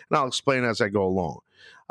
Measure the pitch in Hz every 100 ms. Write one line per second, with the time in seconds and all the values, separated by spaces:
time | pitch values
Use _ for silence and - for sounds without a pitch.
0 | - 156 131 - - 131 123 107 110 101
1 | 95 95 82 - _ _ - - -